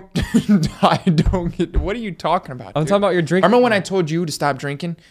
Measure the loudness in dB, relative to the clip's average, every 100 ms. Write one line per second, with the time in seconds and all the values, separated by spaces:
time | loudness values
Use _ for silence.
0 | -4 -6 0 0 2 2 2 0 2 2
1 | 0 2 2 0 -4 -4 -2 -2 -2 -4
2 | -8 -6 -2 -2 -2 -14 -8 -4 0 2
3 | 2 0 2 2 4 4 4 2 -2 -2
4 | 0 -2 -4 -2 -2 -2 -6 -8 -8 -10
5 | _